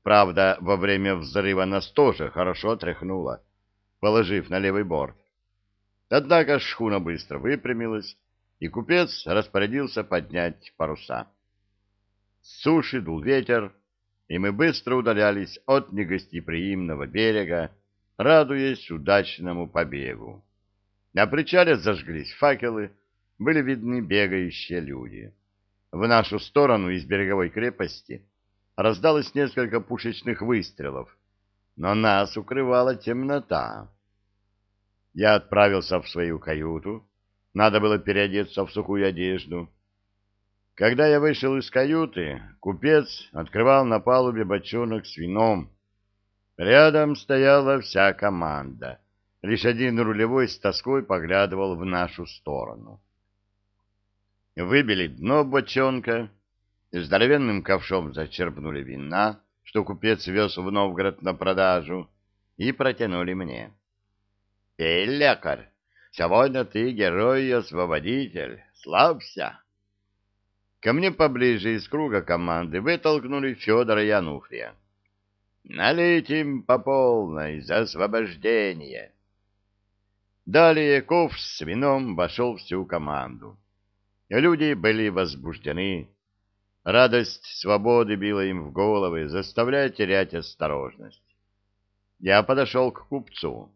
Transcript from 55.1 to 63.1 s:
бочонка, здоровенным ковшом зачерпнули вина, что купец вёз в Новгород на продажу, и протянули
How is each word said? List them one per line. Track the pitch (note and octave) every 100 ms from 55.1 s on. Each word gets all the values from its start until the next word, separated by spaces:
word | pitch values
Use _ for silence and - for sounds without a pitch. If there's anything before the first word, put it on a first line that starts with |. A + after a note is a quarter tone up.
| B1+ F#2 D3
бочонка, | C#3 C3+ - C3 C3+ C3 A#2 A#2 G#2+ _ _ _ _ _ _
здоровенным | F2 D#2 G2 A#2+ D3 B2+ G2
ковшом | E2 F#2+ - F#2+ D2+
зачерпнули | C2+ D2+ - F2+ D2 D#2 D2
вина, | C2 C2+ C#2+ F2+ G#2+ G#2 _ _
что | - G#2+
купец | F#2+ F#2 G#2+ G#2+ -
вёз | G2 G#2 F#2+
в | F#2+
Новгород | G2+ G2 F2 F#2+ F#2+
на | F#2
продажу, | F2+ F#2+ F#2 F#2+ F2+ D2+ F2+ E2+ _ _ _ _ -
и | A#2+
протянули | C3 C3+ - A2+